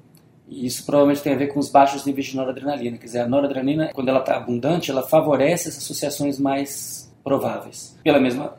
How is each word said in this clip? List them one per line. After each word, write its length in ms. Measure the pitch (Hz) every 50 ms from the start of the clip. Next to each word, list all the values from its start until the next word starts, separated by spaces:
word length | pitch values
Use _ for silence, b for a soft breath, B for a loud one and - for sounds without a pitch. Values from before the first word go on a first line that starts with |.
| _ _ _ _ _ _ _ _ _ -
E 160 | - - 123
isso 200 | 127 123 - -
provavelmente 360 | - 143 143 143 143 143 143
tem 120 | - 151 135
a 40 | 123
ver 100 | 143 143
com 120 | - 147
os 100 | 135 -
baixos 360 | - 139 139 139 135 139 -
níveis 220 | 143 139 139 135 131
de 80 | 135
noradrenalina. 640 | 131 131 127 123 - 131 143 147 131 120 120 117 120
Quer 80 | -
dizer, 140 | 117 117 123
a 80 | 120 120
noradrenalina, 640 | 131 143 143 135 131 135 127 139 151 156 156 - -
quando 140 | 139 127 131
ela 100 | 135 131
tá 140 | - - 131 127
abundante, 540 | 117 120 120 120 123 147 170 170 - -
ela 120 | 135 131 123
favorece 640 | - 156 160 139 151 143 131 139 151 175 170 - 160
as 80 | - -
associações 640 | - - 131 - - 143 - - 143 143 131 131
mais 680 | 139 135 135 139 139 - - - - - - - - - - _
prováveis. 760 | _ 135 139 123 - - - 107 - - - - - - - -
Pela 160 | - 160 147 135
mesma 340 | 131 127 120 135 151 - -